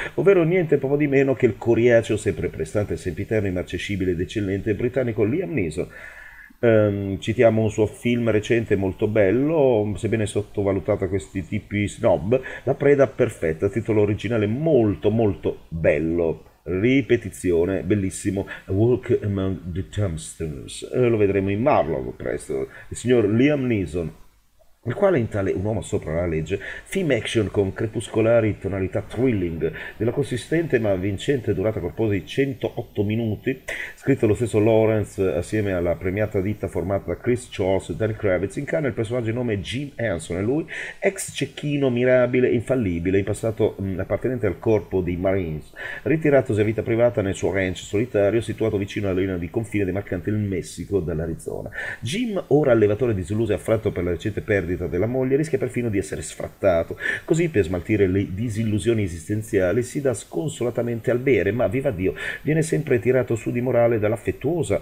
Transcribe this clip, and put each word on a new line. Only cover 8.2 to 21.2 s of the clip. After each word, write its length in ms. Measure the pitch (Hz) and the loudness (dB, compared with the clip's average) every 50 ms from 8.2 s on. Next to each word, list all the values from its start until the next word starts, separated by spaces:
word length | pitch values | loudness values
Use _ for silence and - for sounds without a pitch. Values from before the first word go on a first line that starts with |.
| 117 113 | 2 2
recente 440 | 107 107 104 - 120 113 110 - 107 | 2 2 2 2 0 0 2 0 0
molto 320 | 95 98 95 87 - - | 0 0 -2 -2 -2 -2
bello, 840 | 107 107 110 101 92 104 127 139 151 165 156 135 127 120 107 104 107 98 | 0 2 4 4 4 4 2 2 2 2 4 4 4 4 4 2 0 -2
sebbene 300 | 87 - 104 117 110 104 | -4 -2 -2 0 0 0
sottovalutato 800 | 98 - 104 101 - - 104 98 98 98 95 - - 104 92 98 | 0 -2 -4 -4 -4 -2 -2 0 0 0 0 0 0 0 0 0
a 40 | 87 | -2
questi 380 | 101 95 - - - 98 85 | -2 -4 -4 -4 -8 -8 -6
tipi 400 | - 107 107 - - 101 104 104 | -4 -6 -8 -6 -4 -2 -2 -2
snob, 540 | 92 - - 113 110 87 73 67 101 123 135 - - - - - | -2 -2 0 2 2 2 2 2 0 0 0 0 -4 -12 -6 -4
La 100 | 127 135 | -4 -2
preda 320 | - 143 143 143 139 135 | 2 4 4 6 6 4
perfetta, 600 | - - - 127 110 - - - 80 80 80 98 101 | 2 2 0 0 0 -2 -2 -4 -2 -2 0 -2 0
titolo 340 | - 113 - - 107 107 | 0 -2 -2 0 2 2
originale 440 | 104 101 107 - - 101 120 113 104 | 2 2 0 -2 -2 -2 0 0 0
molto 640 | 104 113 135 156 165 151 123 110 104 92 - - 107 | 0 0 0 2 4 4 6 4 4 2 2 2 2
molto 560 | 107 113 113 101 92 - - 95 - - - - | 2 4 2 2 0 0 -4 -4 -4 -6 -10 -10
bello, 760 | 80 82 82 95 80 73 80 82 82 85 85 80 78 - - - _ _ - | -4 0 2 2 4 4 2 0 0 0 0 0 -2 -4 -10 -20 _ _ -8
ripetizione, 1160 | - 87 92 104 123 131 139 113 - 120 117 - 92 - - - 90 85 82 87 95 95 82 71 | -4 -2 0 2 4 4 2 2 2 2 0 0 -4 -10 -4 -2 2 2 2 2 2 0 -2 0
bellissimo, 640 | 92 110 104 95 95 - - - 104 95 98 90 - - - - | 0 0 0 0 -4 -4 -4 -4 -2 -2 -2 -4 -6 -10 -12 -8
A 60 | - | -2
Walk 480 | 95 98 113 120 123 - - - 123 - | 0 2 4 4 2 2 0 0 0 0
Among 500 | - 107 98 98 95 95 95 - - 90 | 0 0 -2 0 0 -2 -4 -4 -6 -8
the 160 | 82 95 90 - | -6 -8 -8 -6
Tombstones. 1000 | - 101 104 90 80 78 - - - - 82 78 71 64 53 - - - - - | -4 -4 -2 -2 -4 -6 -8 -12 -10 -8 -8 -8 -8 -10 -12 -12 -12 -12 -8 -2
Eh, 160 | - 127 123 120 | 0 2 4 4
lo 80 | 113 | 4
vedremo 340 | 107 | 4